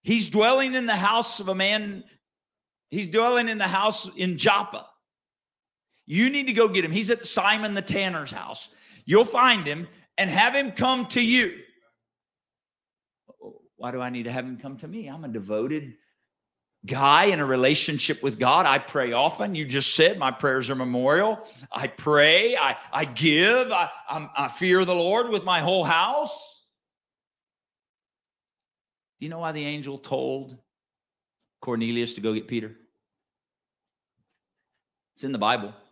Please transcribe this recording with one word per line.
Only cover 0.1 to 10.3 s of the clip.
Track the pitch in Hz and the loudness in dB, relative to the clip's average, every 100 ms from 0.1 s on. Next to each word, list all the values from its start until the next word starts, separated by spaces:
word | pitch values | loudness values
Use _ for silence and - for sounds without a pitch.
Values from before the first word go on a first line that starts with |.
| 226 170 | 0 2
dwelling | 202 220 269 269 | 2 4 4 2
in | 254 240 | -2 0
the | 208 | 0
house | 196 226 233 - | 2 2 -2 -6
of | 190 | -4
a | |
man. | 190 196 214 208 196 - _ _ _ _ _ _ _ _ | -2 0 0 -4 -12 -16 _ _ _ _ _ _ _ _
He's | 175 190 | -8 -2
dwelling | 202 233 247 226 | 0 2 2 0
in | 214 | -2
the | 190 | -2
house | 190 214 208 190 | 0 0 0 -8
in | - 185 170 | -4 -4 0
Joppa. | 214 202 202 - - _ _ _ _ _ _ _ _ _ _ _ - | 2 2 -2 -12 -16 _ _ _ _ _ _ _ _ _ _ _ -4
You | 165 247 | 2 2
need | 285 262 | 2 -2
to | |
go | 220 220 | 2 2
get | 185 | 2
him. | 165 | 0
He's | 180 208 | -2 -2
at | 233 - | -2 -2
Simon | - 190 214 214 | 0 2 0 -2
the | 196 | -6
tanner's | 196 202 190 170 139 | -4 -4 -2 -6 -10
house. | - - - - _ - - | -12 -12 -14 -16 _ -20 -20
You'll | - 202 | 4 4
find | 233 247 254 226 147 | 4 4 4 4 0
him | 151 170 - _ - | -8 -10 -18 _ -4
and | 190 | 0